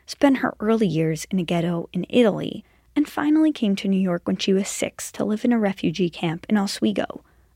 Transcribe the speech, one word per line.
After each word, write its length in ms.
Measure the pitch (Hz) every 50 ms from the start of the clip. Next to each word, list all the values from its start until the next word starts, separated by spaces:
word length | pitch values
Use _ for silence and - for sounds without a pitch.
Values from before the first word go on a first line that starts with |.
| _
spent 320 | - - - - 185 - -
her 180 | - - - -
early 300 | 214 208 226 220 220 180
years 380 | 156 160 160 160 160 151 - -
in 80 | - 190
a 60 | 170
ghetto 440 | - 180 170 160 175 175 170 - - -
in 120 | 185 175 -
Italy, 560 | - 247 240 214 175 156 151 - - - - _ _ _ _ _ -
and 120 | 285 302 -
finally 440 | - 320 294 294 302 311 311 311 294
came 240 | - 240 202 196
to 100 | 196 -
New 140 | 196 196 190
York 220 | 190 185 175 170 -
when 100 | - 190
she 160 | 185 - - 190
was 140 | 190 202
six 460 | - - - - - - - - - -
to 120 | - -
live 200 | 202 214 214 -
in 80 | 247 240
a 60 | 233
refugee 520 | 214 196 190 - - 180 156 - 185 180
camp 340 | - - - 165 156 175 - -
in 100 | 214 208
Oswego, 640 | 196 202 - - - 220 196 - - - - - _ _ _ _ _ _ _